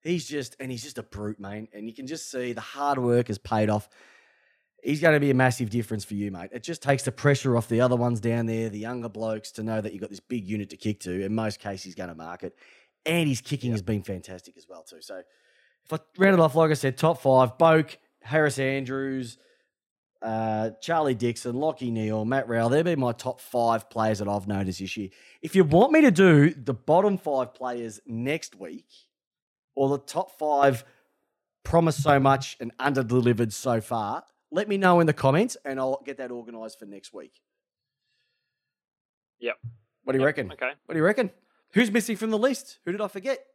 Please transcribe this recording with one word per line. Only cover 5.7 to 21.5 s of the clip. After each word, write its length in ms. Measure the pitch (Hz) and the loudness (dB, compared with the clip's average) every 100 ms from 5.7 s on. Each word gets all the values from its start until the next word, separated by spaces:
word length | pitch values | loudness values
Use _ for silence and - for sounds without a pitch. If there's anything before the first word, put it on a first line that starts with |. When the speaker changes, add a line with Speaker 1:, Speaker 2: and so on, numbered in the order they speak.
Speaker 1:
difference 340 | 117 110 110 - | -4 -4 -8 -6
for 80 | |
you, 180 | 101 101 | -6 -6
mate. 200 | 92 92 | -8 -12
It 80 | 120 | -12
just 180 | 117 165 | -12 -8
takes 200 | 139 139 | -2 0
the 80 | 131 | -2
pressure 460 | - 147 139 135 117 | 0 2 2 2 0
off 100 | - | 2
the 140 | 117 | 2
other 140 | 123 123 | 2 2
ones 240 | 120 117 | 0 0
down 240 | 113 117 113 | -2 -2 -2
there, 240 | 113 113 | -2 -4
the 80 | 104 | -6
younger 300 | 110 123 117 | -8 -8 -10
blokes, 420 | 104 110 110 104 | -6 -6 -6 -8
to 100 | - | -10
know 180 | 110 110 | -4 -4
that 100 | 95 | -4
you've 100 | 95 | -8
got 100 | 98 | -12
this 80 | 95 | -14
big 280 | _ 120 92 | _ -8 -6
unit 220 | 107 98 | -6 -8
to 80 | 78 | -8
kick 220 | 107 104 | -6 -6
to. 240 | 92 90 98 | -6 -6 -4
In 80 | |
most 260 | 110 110 104 | -4 -4 -6
cases, 240 | 101 95 | -10 -12
he's 120 | 95 92 | -14 -14
gonna 200 | 90 80 | -14 -14
mark 280 | 80 87 | -16 -12
it. 120 | 87 _ _ _ _ _ - | -14 _ _ _ _ _ -4
And 220 | 170 156 | 0 0
his 140 | 131 | -2
kicking 280 | - 139 123 | -6 -6 -4
Speaker 2:
Yep. 20 | |
Speaker 1:
has 80 | 110 | -4
been 220 | 95 107 | -4 -6
fantastic 520 | 92 95 85 92 - _ | -6 -12 -12 -18 -20 _
as 120 | _ | _
well, 140 | 87 | -20
too. 180 | 80 82 | -20 -20
So 160 | - 95 90 _ _ _ _ _ | -18 -18 -18 _ _ _ _ _
if 80 | _ | _
I 40 | 160 _ - | -10 _ 2
round 180 | 190 190 | 4 6
it 40 | |
off, 160 | 160 139 | 6 4
like 160 | 160 | 2
I 40 | 151 | 2
said, 200 | 139 127 | -2 0
top 240 | 160 170 | 0 2
five, 360 | 139 131 127 - | 4 6 4 4
Boak, 400 | 165 160 156 - _ _ | 4 6 2 -8 _ _
Harris 380 | - 151 151 135 | -4 0 0 0
Andrews, 800 | 135 139 127 135 135 135 120 117 _ _ _ _ _ _ _ _ | -4 -4 -6 -6 -6 -6 -8 -14 _ _ _ _ _ _ _ _
uh, 500 | 113 113 110 107 110 104 | -6 -4 -2 -2 -4 -6
Charlie 340 | - 165 151 120 | -4 -2 0 0
Dixon, 400 | 120 113 123 | -2 -4 -6